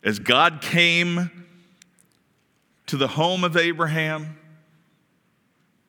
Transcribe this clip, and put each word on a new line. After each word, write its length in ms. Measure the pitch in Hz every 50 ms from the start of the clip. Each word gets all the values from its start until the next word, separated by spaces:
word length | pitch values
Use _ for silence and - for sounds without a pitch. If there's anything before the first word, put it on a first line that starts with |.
As 160 | - 101 107 101
God 440 | 92 - 123 131 160 175 165 147
came 800 | - - - 170 175 170 170 170 175 175 175 175 180 175 - - - - - - _ _ _ _ - _ _ _ _ _ _ _ _ _ _ _ _ _ _ _ _ _ _ _ _
to 100 | - -
the 120 | 135 135 127
home 360 | - 151 160 175 185 185 180
of 100 | 175 160
Abraham 840 | 175 170 170 170 156 170 156 156 160 156 156 156 156 156 156 156 - _ - - _ _ _ _ _ _ _ _ _ _ _ _ _ _ _ _ _ _ _ _ _ _ _ _ _ _